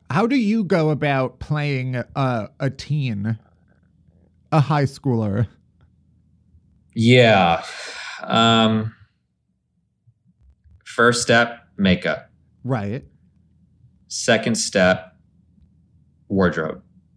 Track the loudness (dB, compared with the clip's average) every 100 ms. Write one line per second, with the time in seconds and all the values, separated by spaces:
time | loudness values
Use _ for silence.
0 | -4 -2 0 0 0 0 0 0 0 0
1 | 0 0 -2 -6 -6 -4 -2 -4 -4 -6
2 | -6 -4 -2 -2 -6 -6 -6 -6 -6 -4
3 | -2 -4 -4 -6 _ _ _ _ _ _
4 | _ _ _ _ -2 0 2 0 -2 -4
5 | -2 -2 0 -2 -4 _ _ _ _ _
6 | _ _ _ _ _ _ _ _ _ 0
7 | 6 8 8 6 4 0 -4 -16 -16 -16
8 | -16 -14 -2 2 4 4 2 0 -4 -12
9 | _ _ _ _ _ _ _ _ _ _
10 | _ _ _ _ _ _ _ -20 -12 0
11 | 2 2 2 2 2 -4 _ -2 0 0
12 | -2 -6 -12 _ _ _ -6 -6 -6 -10
13 | -14 _ _ _ _ _ _ _ _ _
14 | -14 -6 0 0 0 -4 -2 2 2 0
15 | -4 _ _ _ _ _ _ _ _ _
16 | _ _ -6 0 0 -2 -8 -10 _ _
17 | _